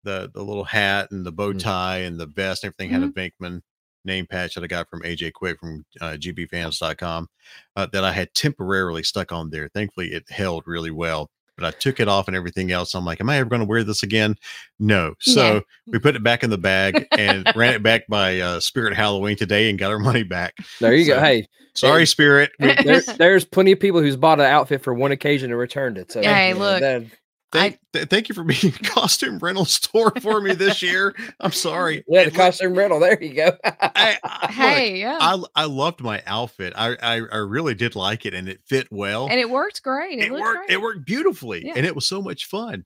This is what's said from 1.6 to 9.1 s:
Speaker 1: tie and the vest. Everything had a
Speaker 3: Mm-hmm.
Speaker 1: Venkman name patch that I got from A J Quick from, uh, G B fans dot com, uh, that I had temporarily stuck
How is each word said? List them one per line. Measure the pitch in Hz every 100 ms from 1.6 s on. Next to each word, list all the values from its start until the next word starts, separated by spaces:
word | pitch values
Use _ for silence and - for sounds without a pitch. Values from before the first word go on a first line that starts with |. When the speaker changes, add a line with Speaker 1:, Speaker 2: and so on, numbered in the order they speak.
Speaker 1:
tie | 98 92 92 92
and | 90 85
the | 78
vest. | 76 95 92
Everything | 101 - 92
had | 87
a | 92
Speaker 3:
Mm-hmm. | 92 90 _
Speaker 1:
Venkman | 90 90 _ _ _ _
name | 95 95 87
patch | 92 87
that | -
I | 87
got | 87 82
from | 85
A | 85 82
J | 85
Quick | - 92 78
from, | 85 78 - _
uh, | 85 78
G | 85
B | 82 82
fans | 87 82 -
dot | 82 78
com, | 87 82 82 _ _ - _ -
uh, | 95
that | 98
I | 95
had | 90 87
temporarily | - 151 - 95 98 92 82
stuck | 78